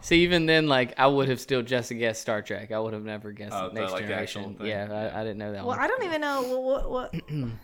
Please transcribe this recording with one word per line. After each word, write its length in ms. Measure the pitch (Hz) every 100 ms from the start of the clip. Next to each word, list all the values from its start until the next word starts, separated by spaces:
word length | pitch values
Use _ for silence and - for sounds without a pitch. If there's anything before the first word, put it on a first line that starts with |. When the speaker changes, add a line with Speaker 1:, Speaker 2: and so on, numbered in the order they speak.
Speaker 1:
See, 220 | - 170
even 220 | 175 175 160
then, 200 | 160 151
like, 260 | 131 123 -
I 80 | 135
would 220 | 139 135
have 120 | 120
still 220 | - 131
just 280 | 117 127 117 117
guessed 240 | 117 110
Star 200 | - 107
Trek. 300 | - 98 107
I 60 | 110
would 120 | 110
have 100 | 107
never 260 | 107 107 107
guessed 240 | 104 104
Speaker 2:
Oh, 140 | 101 92
the, 60 | 107
Speaker 1:
Next 120 | 95
Speaker 2:
like, 140 | 92 101
the 60 |
actual 280 | 95 95 104
Speaker 1:
Generation. 160 | 98 98
Speaker 2:
thing. 80 | 107
Speaker 1:
Yeah, 180 | 101 104
I, 140 | 107
Speaker 2:
Yeah. 160 | 110 104
Speaker 1:
I 20 |
didn't 160 | 110 104
know 140 | 104
that 60 | 101
Speaker 3:
Well, 120 | 240 240
Speaker 1:
one. 40 |
Speaker 3:
I 60 | 302
don't 160 | 508
even 160 | 381 311
know 220 | 294 277
what, 480 | 254 254 262 269 -
what, 220 | 254 -
what 340 | 160 - 147 120 113